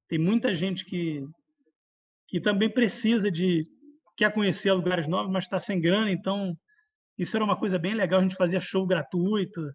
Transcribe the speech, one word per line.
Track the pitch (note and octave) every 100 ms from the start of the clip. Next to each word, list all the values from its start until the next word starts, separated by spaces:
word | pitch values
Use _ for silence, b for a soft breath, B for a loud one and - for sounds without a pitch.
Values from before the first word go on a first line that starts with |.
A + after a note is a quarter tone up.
| _
Tem | D#3+
muita | E3 A3+ A#3+
gente | E3+ F#3+ F#3
que, | - F3+ E3+ D3 C#3 - _ _ _ _ _ _ _ _ _
que | F3+
também | G#3+ G3+ A3
precisa | B3 A3+ - G#3+ A#3 G3+
de, | D#3+ F#3 E3+ D#3+ _ - - _ -
quer | G#3+
conhecer | G#3 G3+ F#3 G3
lugares | F#3+ F3 F3+ D3+
novos, | F#3+ G#3
mas | F#3 -
tá | F#3+
sem | - F#3+
grana, | E3 G3+ G#3+
então | F3+ F#3+ G3+ G3 E3 _ _ _ _ _ -
isso | F3+ A3
era |
uma | G#3 F#3+
coisa | G#3 F3+
bem | F3
legal, | A3 F3 F#3
a |
gente | F#3+ F#3+
fazia | F3+ F3+
show | - F#3+ F#3
gratuito, | F3 D3 F3+ F#3 G#3+ F#3 F3 D3+